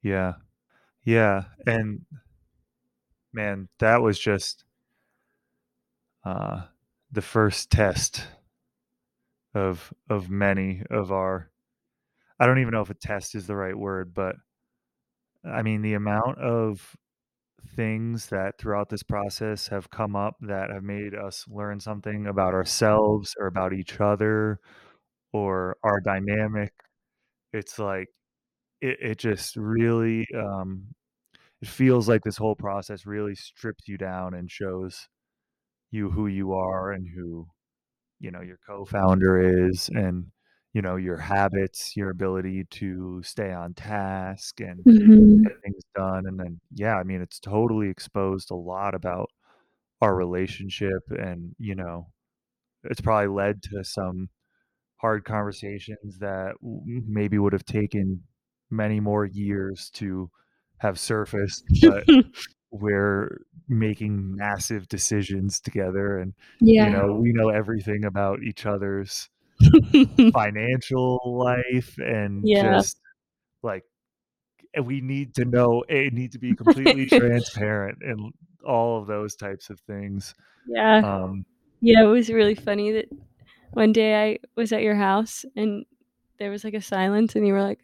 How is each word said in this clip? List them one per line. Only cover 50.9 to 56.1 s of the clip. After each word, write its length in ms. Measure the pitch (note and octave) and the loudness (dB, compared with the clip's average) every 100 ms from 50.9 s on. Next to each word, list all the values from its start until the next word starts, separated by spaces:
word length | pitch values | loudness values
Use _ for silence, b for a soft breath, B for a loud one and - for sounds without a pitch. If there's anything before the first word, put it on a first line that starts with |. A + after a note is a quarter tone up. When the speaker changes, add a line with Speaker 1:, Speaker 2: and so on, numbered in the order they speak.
| F#2+ - | -6 -6
Speaker 1:
and, 440 | - F#2 F2 E2+ - | -8 -8 -10 -14 -12
you 160 | G#2+ F#2+ | -10 -8
know, 340 | F2+ E2+ E2+ _ _ _ _ _ _ _ - | -8 -12 -16 _ _ _ _ _ _ _ -12
it's 160 | - | -6
probably 260 | - A2 G2+ | 0 2 0
led 340 | G2 G2+ G#2 | 0 -2 -2
to 200 | - G2+ | -8 -12
some 460 | F#2 - F#2 F#2 F#2 _ _ _ _ _ _ _ | -10 -8 -6 -8 -10 _ _ _ _ _ _ _
hard 280 | A2+ G#2+ G2 | -4 -4 -4
conversations 920 | A2 G#2 G2 G2+ G2+ G#2 G#2+ G#2 | -6 -6 -8 -12 -12 -14 -16 -16